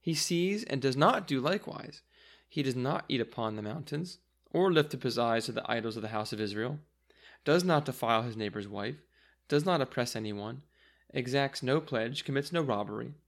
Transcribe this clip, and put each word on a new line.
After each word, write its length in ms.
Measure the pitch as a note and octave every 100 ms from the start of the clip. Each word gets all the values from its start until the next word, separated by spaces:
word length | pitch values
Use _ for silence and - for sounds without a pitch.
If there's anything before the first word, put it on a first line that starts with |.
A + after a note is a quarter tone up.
He 120 | -
sees 500 | D#3 - E3+ F3+ G#3
and 180 | - C3+
does 160 | C3+ C3
not 300 | E3 B3+ F3+
do 120 | C#3
likewise. 640 | C3 G3 - - - - _ _ - - _
He 160 | -
does 120 | C3+ B2
not 300 | B2+ D#3+ -
eat 140 | C3
upon 340 | A2+ - A2 G#2+
the 60 |
mountains, 580 | G#2 C#3 D3 D3 F3 - _ _ _
or 200 | E3 F#3
lift 220 | D#3+ D3
up 100 | C3+
his 140 | C3 A2+
eyes 280 | A#2+ A#2 A2+
to 60 |
the 180 | A2 -
idols 260 | A#2 A2+ A2
of 60 |
the 80 | G#2+
house 240 | A2 G#2+
of 80 | A2
Israel, 380 | G#2+ G#2 A#2 D3 - _ _ _ - -
does 200 | - E3
not 220 | F3+ D#3 D3
defile 380 | B2+ A2+ A2+
his 140 | A#2+ A2
neighbor's 300 | G#2 G#2+ G2+
wife, 300 | G2+ G2+ D3+ _ _ _ _ _
does 180 | D3 E3+
not 160 | E3+
oppress 340 | C3 - A#2+ A#2+
anyone, 460 | A2 G2+ G#2+ B2+ - _ _ _ _
exacts 500 | - B2 C3+ C#3 -
no 180 | C3 D3
pledge, 460 | D#3 B2 A2+ C#3+ -
commits 260 | C#3 C#3+
no 100 | E3+
robbery 520 | D3 G#2 G2+ G#2+ A#2+ D3